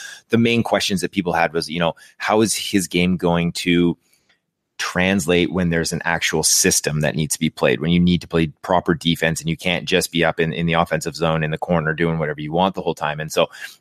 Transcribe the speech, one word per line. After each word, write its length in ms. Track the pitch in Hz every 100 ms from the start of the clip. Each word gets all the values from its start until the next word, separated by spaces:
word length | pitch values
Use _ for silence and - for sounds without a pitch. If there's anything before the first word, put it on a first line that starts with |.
| - - _
the 80 | 117
main 240 | 117 117
questions 380 | 110 101 - 98
that 120 | 85
people 200 | - 87
had 200 | 82 85
was, 180 | 80 76
you 80 | 80
know, 160 | 85 - - -
how 220 | - 107
is 140 | 110
his 340 | - - 104 87
game 280 | 87 90 90
going 360 | 87 85 85
to 440 | - 90 87 87 85 _ _ _ _ _ _ _ -
translate 720 | - - 92 98 78 87 87
when 180 | 87 87
there's 220 | 82 80
an 100 | 82
actual 380 | 85 82 - 80
system 580 | 80 - 95 85 - 76
that 160 | 76 67
needs 160 | 76
to 80 | -
be 80 | 80
played, 320 | - 76 60
when 100 | 78
you 80 | 87
need 220 | 87 87
to 80 | -
play 200 | 85 82 -
proper 320 | - 92 -
defense 480 | 87 82 82 82 80
and 80 | 76
you 80 | 78
can't 320 | - 85 -
just 240 | 92 82
be 100 | 85
up 160 | 80 -
in, 140 | 82
in 140 | - 85
the 80 |
offensive 420 | 82 87 80 85 71
zone 260 | 82 80
in 80 | 78
the 60 | 78
corner 380 | - 87 78
doing 240 | 78 82 82
whatever 240 | 76 73
you 100 | 76
want 220 | 82 92
the 80 | 92
whole 120 | 85
time. 240 | 80 78 73
And 140 | 78
so 160 | 87 82 - - -